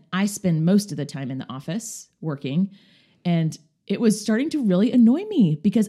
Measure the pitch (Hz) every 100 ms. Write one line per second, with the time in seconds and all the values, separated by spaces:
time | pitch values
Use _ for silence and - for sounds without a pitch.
0 | - 185 202 208 185 156 165 202 202 151
1 | 139 135 131 135 - 131 160 208 - -
2 | - - 160 - 131 151 196 - _ _
3 | _ _ 175 170 160 - _ _ - -
4 | 233 208 - 220 311 311 214 180 233 254
5 | 226 302 427 370 170 151 208 233